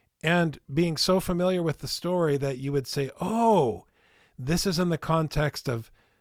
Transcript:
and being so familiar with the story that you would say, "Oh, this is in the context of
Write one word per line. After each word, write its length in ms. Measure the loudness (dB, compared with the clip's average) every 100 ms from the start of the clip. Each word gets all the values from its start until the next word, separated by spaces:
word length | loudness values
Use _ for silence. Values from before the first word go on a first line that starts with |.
| _ _
and 380 | 0 2 2 -2 -4
being 240 | 0 0 0
so 220 | 2 2
familiar 440 | 2 0 0 0
with 160 | 0 -4
the 80 | -6
story 480 | -6 -2 0 2 0
that 200 | -2 -4
you 140 | -2
would 140 | -2 -2
say, 220 | -4 -4 -4
"Oh, 680 | -4 2 4 4 2 -2 -10 _ _ _ _ -8
this 280 | -2 0 0
is 120 | 0
in 120 | 0
the 80 | 0
context 720 | 0 0 0 -2 -2 -4 -6
of 200 | -6 -8 _ _ _